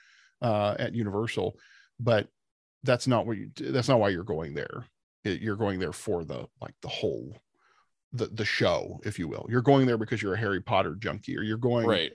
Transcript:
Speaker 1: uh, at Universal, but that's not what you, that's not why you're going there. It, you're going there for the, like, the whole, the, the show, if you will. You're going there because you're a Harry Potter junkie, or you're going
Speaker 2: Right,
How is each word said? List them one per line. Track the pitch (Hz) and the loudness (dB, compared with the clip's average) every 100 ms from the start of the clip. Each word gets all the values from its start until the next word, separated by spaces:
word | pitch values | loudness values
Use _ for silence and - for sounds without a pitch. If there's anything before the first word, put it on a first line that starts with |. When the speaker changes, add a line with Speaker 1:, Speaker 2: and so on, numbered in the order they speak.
| _ _ _ - | _ _ _ -4
Speaker 1:
uh, | 120 104 104 - | 0 2 2 0
at | 120 113 | -2 -2
Universal, | 104 98 117 - 95 - - - _ - | -2 -2 -2 -2 -4 -6 -18 -20 _ -4
but | 117 107 - _ _ _ _ _ | 2 2 2 _ _ _ _ _
that's | 131 123 127 | 2 2 4
not | 117 104 | 2 2
what | 104 | -4
you, | 104 - | -6 -8
that's | 127 131 117 | -2 0 4
not | 123 | 6
why | 101 | 6
you're | 90 | 2
going | 104 80 80 | -2 -4 -4
there. | 71 - - - _ _ _ | -6 -6 -10 -14 _ _ _
It, | 104 87 | -4 -2
you're | 110 101 | -2 0
going | 104 92 | 0 0
there | 85 | -2
for | - - 87 78 | -4 -2 -2 -2
the, | 65 - - | -8 -10 -12
like, | - - | -14 -12
the | - | -10
whole, | - - 60 62 104 _ _ _ _ _ _ _ | -4 -2 -4 -8 -14 _ _ _ _ _ _ _
the, | 117 110 | -6 -4
the | 107 104 | -2 -2
show, | - 107 80 50 - | 0 0 0 -4 -10
if | 107 - | -8 -6
you | 82 | -6
will. | - - | -6 -2
You're | 120 | 2
going | 127 139 131 | 6 6 6
there | 113 | 2
because | 110 110 | 0 -2
you're | 101 | -2
a | 92 | -2
Harry | 107 95 | 0 -2
Potter | - 98 95 90 | 0 2 2 -2
junkie, | 104 101 - - | -6 -6 -6 -6
or | |
you're | 107 110 | -4 0
going | 120 120 113 | 2 2 4
Speaker 2:
Right, | 95 78 | 2 0